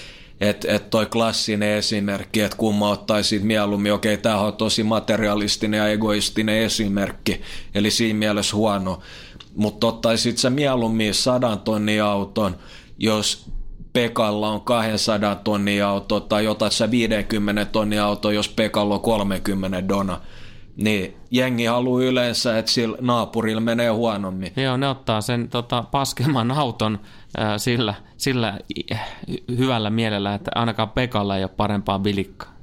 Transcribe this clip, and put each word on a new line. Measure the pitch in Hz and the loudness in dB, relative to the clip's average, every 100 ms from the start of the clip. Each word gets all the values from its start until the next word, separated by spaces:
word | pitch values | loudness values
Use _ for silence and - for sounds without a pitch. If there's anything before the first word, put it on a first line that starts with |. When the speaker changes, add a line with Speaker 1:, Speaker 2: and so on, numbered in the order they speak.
| - - - - | -18 -20 -16 -2
Speaker 1:
et, | 104 101 - | 0 0 0
et | 104 - | -2 0
toi | 113 107 | 0 2
klassinen | 113 113 - - 107 104 104 | 2 2 0 -2 0 0 0
esimerkki, | - 107 101 98 - 110 | 0 0 -2 -4 -2 0
et | 104 - | 0 2
kumma | 110 104 104 | 0 2 2
ottaisit | 98 - 107 95 107 | 0 0 0 2 0
mieluummin, | 104 110 101 101 104 | 2 2 2 0 2
okei, | 101 107 104 | 2 2 0
tämähän | 113 107 104 | 2 2 0
on | |
tosi | - 110 - | 0 0 2
materialistinen | 110 110 - 107 107 104 104 - 107 107 | 2 0 0 0 2 0 0 0 0 2
ja | 107 | 2
egoistinen | 107 110 104 - - 107 110 | 2 2 0 0 0 0 2
esimerkki, | 107 - 104 101 95 - - 90 - - - 101 | 2 0 0 0 -2 -4 -4 -4 -4 -12 -6 0
eli | 104 | 2
siinä | - 113 107 | 2 0 0
mielessä | 107 104 98 104 | 0 0 0 2
huono. | 107 101 92 90 - - - - - - | 2 2 -2 -6 -10 -18 -18 -20 -12 -2
Mut | 104 - | -2 2
ottaisit | 117 113 117 113 120 117 | 0 2 2 2 2 2
sä | 131 | 2
mieluummin | 135 143 127 113 110 107 | 2 2 2 2 2 2
sadan | 92 135 127 127 101 | 2 2 2 2 0
tonnin | - 107 107 107 | 0 0 2 2
auton, | 104 101 98 110 101 87 - - - - | 2 2 -2 0 0 -2 -12 -20 -18 -2
jos | 110 107 101 - - - - - - | 0 2 0 -4 -6 -8 -8 -12 -2
Pekalla | 127 117 117 107 104 107 | 0 2 2 0 0 0
on | 107 | -2
kahdensadan | - 117 110 107 - 104 104 98 | 0 2 2 0 0 2 2 0
tonnin | - 104 101 101 101 | 0 0 2 2 2
auto, | 101 - 104 | 0 0 -2
tai | - 107 107 | 2 0 2
otat | 104 107 | 2 0
sä | - 110 | 2 2
viidenkymmenen | 120 110 107 98 110 101 104 101 | 2 2 0 0 0 0 0 0
tonnin | 113 104 104 | 0 0 2
auto, | 104 104 107 | 0 0 0
jos | 104 104 | 0 0
Pekalla | - 107 107 104 101 | 0 0 2 2 2
on | |
kolmenkymmenen | 117 110 98 92 101 95 95 95 95 | 2 2 2 -2 -2 -2 -2 -2 0
dona. | 98 98 87 - - - - - - | 0 0 -4 -8 -16 -16 -16 -14 -2
Niin | 107 104 92 - - | 0 0 -2 -10 -2
jengi | 123 127 117 117 | 0 2 2 2
haluu | 120 127 127 | 2 2 2
yleensä, | 127 127 120 107 123 113 | 2 2 2 0 0 0
et | 110 | 0
sillä | 127 113 110 | 0 0 0
naapurilla | 123 120 98 113 110 110 | 0 2 0 0 0 0
menee | 113 117 120 | 0 2 2
huonommin. | 110 113 101 98 92 90 135 | 2 2 0 -4 -6 -6 -2
Speaker 2:
Joo, | 135 127 | 0 0
ne | 139 | 0
ottaa | 131 - 110 | -2 -2 -2
sen, | 107 120 117 | 0 -2 -2
tota, | 120 120 123 117 | -4 -2 -4 -2
paskemman | 139 135 - 131 135 117 | -2 -2 0 0 2 2
auton, | 143 131 107 110 104 - - - - | 2 0 0 -2 -2 -8 -20 -12 -4
ää, | 107 104 | -2 0
sillä, | 127 120 110 101 - - | 0 0 0 -4 -10 -6
sillä | 139 127 110 101 - - | -2 0 -2 -4 -8 -10
i-, | - 113 - - - | -6 -6 -8 -12 -10
hy-, | - - 123 | -10 -4 0
hyvällä | 131 120 104 | 2 2 0
mielellä, | 110 113 101 101 | 0 0 0 -2
että | 101 - - | -4 -4 -2
ainakaan | 117 110 110 | -2 0 -2
Pekalla | - 123 104 101 98 | 0 -2 0 0 0
ei | |
oo | 95 | -2
parempaa | - 104 101 101 98 | -2 -2 0 0 0
vilikkaa. | 101 98 92 - - - | 0 0 -4 -8 -18 -20